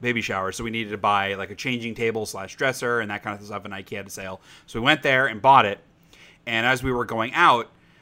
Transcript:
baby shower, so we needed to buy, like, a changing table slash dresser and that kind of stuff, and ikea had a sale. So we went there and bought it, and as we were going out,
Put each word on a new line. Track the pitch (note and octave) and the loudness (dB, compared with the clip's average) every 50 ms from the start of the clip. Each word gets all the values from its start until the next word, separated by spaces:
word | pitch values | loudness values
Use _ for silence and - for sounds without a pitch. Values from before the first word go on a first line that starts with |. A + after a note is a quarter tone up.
baby | A#2+ A#2+ B2 A#2 | -4 -2 -2 -2
shower, | G#2 - G#2+ F#2+ F#2+ F#2+ | -2 -2 -2 -2 -2 -4
so | F#2+ - A#2 | -4 -6 -6
we | A#2 | -6
needed | A2 A2+ A2+ G#2 | -6 -6 -6 -6
to | G#2 F#2+ | -6 -2
buy, | F#2 G#2 G2+ G2+ G2 G2 G2 | 0 2 2 2 0 0 -4
like, | F#2+ G2 F#2+ | -4 -6 -10
a | G#2 | -10
changing | - - C#3 B2 A#2+ A#2 A#2 A2 | -8 -6 -4 -4 -4 -4 -6 -6
table | A2+ A#2 A2+ A2 A2+ G#2+ | -2 -2 -2 -2 -2 -4
slash | - - A#2 F#2+ F#2+ - - | -6 -8 -10 -10 -10 -6 -2
dresser | C#3+ C3+ B2 - C#3 A#2+ A#2+ A#2 | -2 -2 -2 -2 -2 -2 -2 -2
and | A2 G#2 | -2 -4
that | G#2 G#2 - | -6 -8 -6
kind | A2 G#2 G2+ | -8 -10 -10
of | G#2 | -10
stuff, | G2+ G#2+ G2+ F#2+ | -10 -10 -10 -10
and | G#2 G2 | -10 -12
ikea | G2 G2 - G#2+ | -12 -12 -10 -10
had | G2+ G2 G2 | -12 -10 -12
a | |
sale. | - - G2 F#2 F#2 - _ - - - - | -12 -12 -10 -10 -12 -12 _ -20 -20 -20 -18
So | - - A#2 | -12 -8 -2
we | A2+ | 2
went | C3+ D#3 D3 - | 2 2 4 4
there | D3 C3+ C3 C3+ B2+ | 2 2 2 2 0
and | A2 G#2 | -2 2
bought | G2 C3 C3+ C3 A2 | 6 8 8 8 8
it, | G2+ G2+ - _ _ _ _ _ _ - - - - - _ - | 6 2 -4 _ _ _ _ _ _ -20 -20 -20 -20 -20 _ -8
and | - A#2 A2+ A2+ | -4 -2 2 2
as | B2 C3 B2 B2 | 2 2 2 0
we | C3+ | -2
were | B2+ B2 A#2+ | -2 -2 -2
going | - A#2 A2+ A2 A#2+ B2 | -2 -2 -4 -2 -2 2
out, | D#3 F3 E3 C3 A#2 A2+ - _ _ _ _ _ _ | 4 6 6 6 4 2 -4 _ _ _ _ _ _